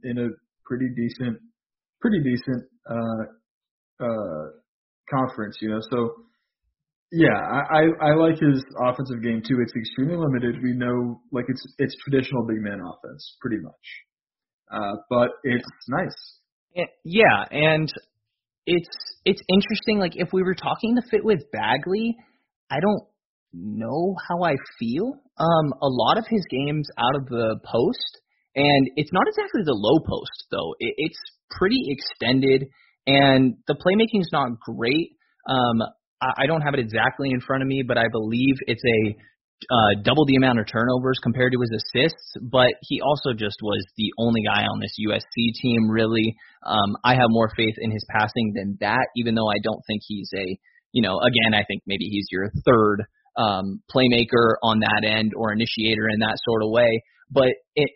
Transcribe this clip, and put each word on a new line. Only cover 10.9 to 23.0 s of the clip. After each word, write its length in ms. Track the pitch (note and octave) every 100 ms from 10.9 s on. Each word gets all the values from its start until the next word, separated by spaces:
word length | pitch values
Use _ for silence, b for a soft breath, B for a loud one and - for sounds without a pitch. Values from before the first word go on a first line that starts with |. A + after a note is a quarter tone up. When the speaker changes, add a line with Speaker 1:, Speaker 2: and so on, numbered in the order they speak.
| B2 A#2+ A#2 _
Speaker 1:
like, 140 | B2+ B2
it's, 120 | C3 - -
it's 160 | C3 -
traditional 420 | - C#3 C3 C3 A#2
big 140 | A2
man 180 | G#2 G2+
offense, 560 | F2 - - C#2 - -
pretty 160 | - G#2+
much. 120 | - - - - _ _ _ _ _ _ _
Uh, 240 | G#2 G#2 G#2 -
but 200 | B2 B2 -
it's 240 | C3+ B2 - - -
nice. 500 | C#3 F3+ - - _ _ _ _ F3+
Speaker 2:
Yeah, 100 | E3+ _
yeah, 420 | D#3+ F#3 G#3 G#2 -
and 420 | C3+ D#3 D#3 D#3 - - _ _ _ _ _ -
it's, 200 | F3 E3 - - - -
it's 160 | G3 -
interesting, 480 | F#3 - G#3+ - G#3+
like, 160 | F3+ -
if 140 | F3
we 120 | F#3
were 100 | F#3
talking 400 | F#3 - D3+ A3
the 80 | A#3+ -
fit 160 | G#3+ A3
with 140 | G3 -
Bagley, 640 | G#2+ G#2+ C3 D#3 G3 A3+ A3+ b b b _ -
I 100 | C#3
don't 240 | F#3+ G3